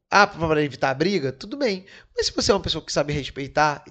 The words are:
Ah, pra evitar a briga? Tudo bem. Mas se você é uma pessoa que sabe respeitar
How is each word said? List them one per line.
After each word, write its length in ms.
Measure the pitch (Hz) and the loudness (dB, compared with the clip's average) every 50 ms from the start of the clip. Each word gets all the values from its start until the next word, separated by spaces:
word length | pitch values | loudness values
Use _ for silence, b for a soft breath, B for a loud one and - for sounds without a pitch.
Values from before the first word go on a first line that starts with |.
| _ - | _ 2
Ah, 160 | - 196 208 | 4 4 4
pra 360 | 202 - 151 165 160 156 151 151 | 4 2 -2 0 0 2 2 0
evitar 280 | 143 - - - 135 | 0 -2 -2 -2 0
a 40 | 131 | 0
briga? 380 | 131 160 185 202 175 135 131 127 | 0 0 0 0 0 -2 -4 -6
Tudo 240 | - - 202 254 | -8 -12 -12 -6
bem. 300 | 277 285 233 190 185 - b b b b b b | -2 -2 -2 -2 -4 -8 b b b b b b
Mas 120 | - 427 | -4 -4
se 60 | - - | -2 -2
você 160 | 320 220 - | 0 2 2
é 40 | 214 | 2
uma 60 | 190 | 2
pessoa 240 | 170 175 165 160 - | 0 -2 -4 -6 -6
que 80 | - - | -4 -2
sabe 220 | 170 143 147 147 | -2 0 0 -2
respeitar 680 | 147 131 - - - 139 135 135 151 151 151 147 151 - - | -4 -4 -6 -8 -10 -10 -4 0 2 2 2 2 -2 -8 -12